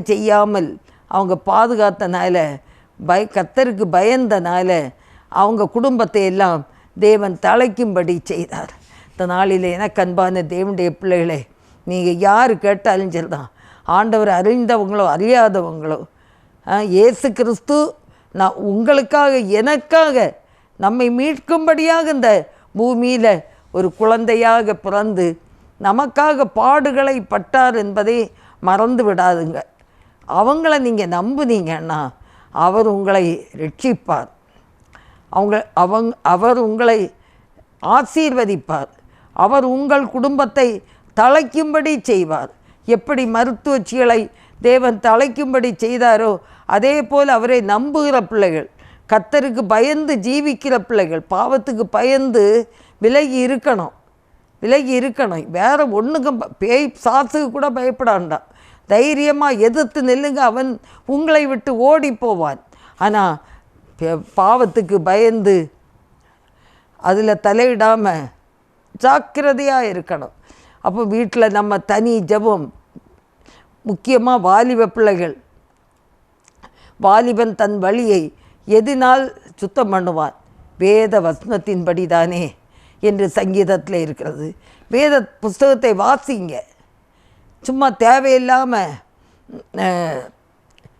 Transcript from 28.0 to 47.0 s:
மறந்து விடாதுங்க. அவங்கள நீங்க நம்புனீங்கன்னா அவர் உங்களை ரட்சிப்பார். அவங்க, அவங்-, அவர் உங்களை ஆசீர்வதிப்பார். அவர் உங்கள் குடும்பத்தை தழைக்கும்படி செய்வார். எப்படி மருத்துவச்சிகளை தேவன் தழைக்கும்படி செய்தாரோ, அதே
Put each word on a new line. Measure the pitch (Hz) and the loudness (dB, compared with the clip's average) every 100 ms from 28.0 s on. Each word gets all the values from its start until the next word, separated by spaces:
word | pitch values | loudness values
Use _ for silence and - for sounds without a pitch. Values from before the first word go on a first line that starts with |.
| 202 233 220 _ _ _ | -2 -2 -4 _ _ _
மறந்து | 185 196 226 247 | 0 2 2 0
விடாதுங்க. | 208 185 180 175 160 147 - _ _ _ _ _ - | 0 2 2 0 -4 -8 -12 _ _ _ _ _ -4
அவங்கள | 175 226 311 320 294 | 0 0 2 0 0
நீங்க | 247 214 175 | 0 -2 -2
நம்புனீங்கன்னா | 175 208 277 254 214 160 160 160 156 131 - _ _ _ | -4 -4 -4 -2 -2 -2 -6 -6 -6 -8 -12 _ _ _
அவர் | - 175 208 220 | -2 2 2 0
உங்களை | 196 196 196 175 165 - - | 0 0 0 0 -4 -10 -12
ரட்சிப்பார். | 156 - 262 220 - 147 113 _ _ _ _ _ _ - _ _ _ | -10 -4 -4 -2 -4 -6 -6 _ _ _ _ _ _ -20 _ _ _
அவங்க, | 185 208 214 - - | -2 0 -2 -2 0
அவங்-, | 180 220 233 - | 0 0 -2 -2
அவர் | - 180 233 247 | 0 2 2 2
உங்களை | 220 220 240 220 185 - _ _ _ _ _ _ | 0 0 2 2 -2 -10 _ _ _ _ _ _
ஆசீர்வதிப்பார். | 170 247 233 320 311 247 214 180 - 156 139 _ _ _ _ - | 0 0 0 -2 0 0 -2 -4 -6 -8 -8 _ _ _ _ 0
அவர் | 202 277 | 2 2
உங்கள் | 254 262 277 285 262 | 0 -2 0 0 -2
குடும்பத்தை | 262 269 285 254 277 247 208 - _ _ - | -2 -2 0 -2 0 -2 -2 -12 _ _ 2
தழைக்கும்படி | 240 302 262 302 311 311 302 285 | 4 4 0 -2 -2 -2 -2 -2
செய்வார். | - 196 160 151 131 _ _ _ - | 0 -2 -2 -6 -8 _ _ _ -4
எப்படி | 233 - 269 240 | -2 -2 -4 -2
மருத்துவச்சிகளை | 226 233 214 294 269 180 254 240 226 208 _ _ - | -2 -2 -4 -2 -4 -2 0 2 2 -2 _ _ -2
தேவன் | 240 254 254 214 | 2 4 2 0
தழைக்கும்படி | 233 226 277 233 269 262 240 190 | 2 2 2 -2 -4 -2 -2 -2
செய்தாரோ, | 226 247 240 220 220 190 - - - | -4 0 2 4 2 -4 -8 -16 -4
அதே | 208 254 294 | 0 2 0